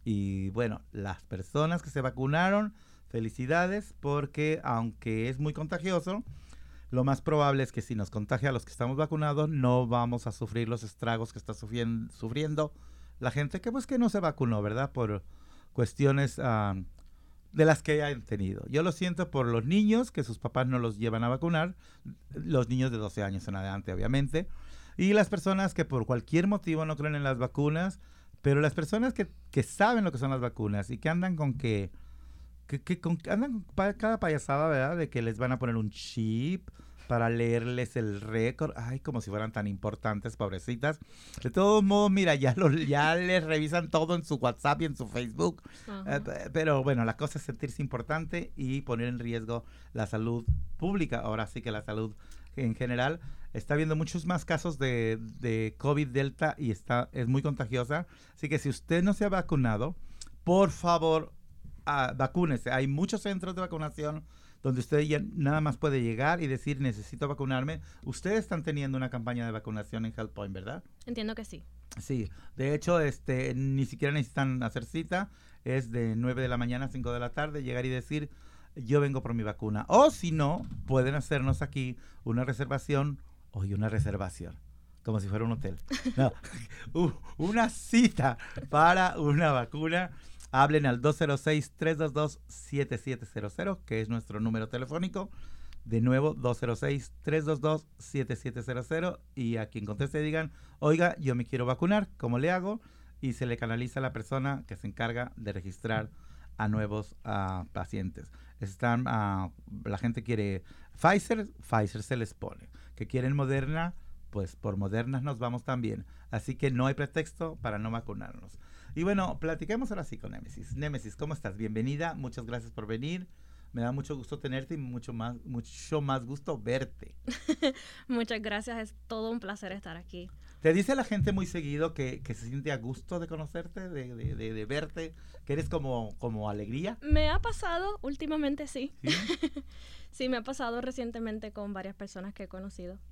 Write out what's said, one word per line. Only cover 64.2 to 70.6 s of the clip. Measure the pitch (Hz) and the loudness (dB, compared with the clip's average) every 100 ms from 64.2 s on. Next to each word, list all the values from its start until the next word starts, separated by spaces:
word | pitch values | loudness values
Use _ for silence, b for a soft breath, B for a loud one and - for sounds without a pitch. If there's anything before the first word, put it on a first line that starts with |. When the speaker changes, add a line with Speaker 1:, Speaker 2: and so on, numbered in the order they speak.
| 156 b b b | -10 b b b
Speaker 1:
donde | 135 127 | 0 0
usted | 120 147 | 4 2
ya | 151 147 139 | 4 0 0
nada | 170 139 151 | 0 2 4
más | 151 120 | 2 2
puede | 151 135 | 2 2
llegar | 117 113 139 170 | 2 2 2 2
y | 151 | 0
decir, | 131 - 139 | -2 -2 0
"Necesito | 135 107 104 123 143 | 0 0 -8 -4 -4
vacunarme". | 139 135 131 135 156 B B | -2 0 0 0 -6 B B
Ustedes | - - 185 220 | -10 -6 0 0
están | 220 170 | 0 -4
teniendo | 160 143 139 131 | -2 -2 -2 -2
una | 127 | -2
campaña | 123 117 123 117 | -2 -2 -2 -2
de | |
vacunación | 110 107 107 104 117 113 | -4 -4 -6 -4 -4 -4
en | |
HealthPoint, | 110 110 - 101 | -4 -8 -6 -8
¿verdad? | 95 | -6